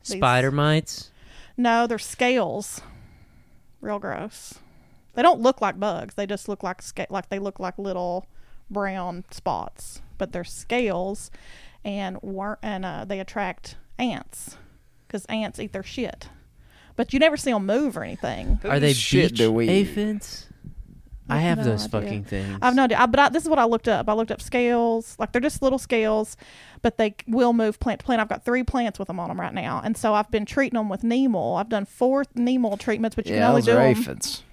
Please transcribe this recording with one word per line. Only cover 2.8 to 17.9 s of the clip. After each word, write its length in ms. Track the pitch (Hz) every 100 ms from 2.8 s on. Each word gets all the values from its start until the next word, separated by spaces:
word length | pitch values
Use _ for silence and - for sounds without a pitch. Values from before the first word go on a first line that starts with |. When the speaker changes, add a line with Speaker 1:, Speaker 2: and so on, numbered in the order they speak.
| - - - - - - - - _ -
Speaker 1:
Real 200 | 208 208
gross. 560 | 202 - 214 - - - - - _ - _
They 80 | -
don't 180 | 254 339
look 200 | 240 262
like 180 | 202 180
bugs. 360 | 202 170 - -
They 100 | 202
just 240 | 202 -
look 140 | 202
like 180 | 185 185
sca-, 260 | - - 190
like, 200 | 196 180
they 100 | 196
look 200 | 196 -
like 160 | 185 180
little 480 | 196 180 180 175 - - - - -
brown 540 | 202 196 190 180 175 -
spots, 720 | - - 107 - - - - - -
but 140 | 190
they're 100 | 160
scales, 880 | 175 - - 240 233 175 185 208 - - - - - - 208
and 320 | 202 190 190
wor-, 380 | 208 190 202 208
and, 220 | 220 196
uh, 220 | 185 170 214
they 140 | 196
attract 540 | 190 220 190 - - - - -
ants 600 | 247 165 - - - - - - _ _ _
'cause 180 | 208 -
ants 340 | 220 214 -
eat 140 | 208
their 80 | 190
shit. 460 | 190 - 233 - - - - _ - - - -
But 180 | 240
you 60 | 269
never 160 | 320 294
see 160 | 277
'em 140 | 226 196
move 320 | 226 294